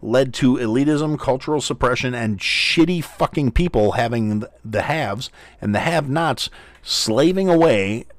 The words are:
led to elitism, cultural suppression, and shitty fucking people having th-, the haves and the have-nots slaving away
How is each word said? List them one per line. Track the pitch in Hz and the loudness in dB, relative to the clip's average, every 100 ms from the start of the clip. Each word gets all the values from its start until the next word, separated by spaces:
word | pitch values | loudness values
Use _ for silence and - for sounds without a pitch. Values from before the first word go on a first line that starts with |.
led | 110 123 135 | -2 0 0
to | 104 131 127 | 2 2 2
elitism, | 117 117 143 147 156 147 | 0 0 2 0 -2 -2
cultural | - 131 - 151 | -2 -2 -2 -4
suppression, | - 139 123 123 127 | -4 -2 0 0 -2
and | 123 113 101 | -4 -4 -4
shitty | - - - - 165 180 | -2 -2 0 2 2 0
fucking | - - 160 - 135 | -4 -4 -2 0 0
people | - 175 113 104 | 2 2 2 2
having | 123 120 120 110 107 | 2 0 0 0 -2
th-, | - - 110 | -4 -12 -6
the | 107 | -4
haves | 95 156 120 101 - - - - | -2 -2 -4 -6 -10 -16 -20 -8
and | 104 | -4
the | 101 | -2
have-nots | - 165 147 147 165 220 - - - - | 0 -2 0 -2 -2 -2 -6 -12 -20 -18
slaving | - - 110 110 160 185 190 | -6 -4 0 2 2 2 2
away | 170 165 110 98 107 - | 4 6 4 0 -4 -8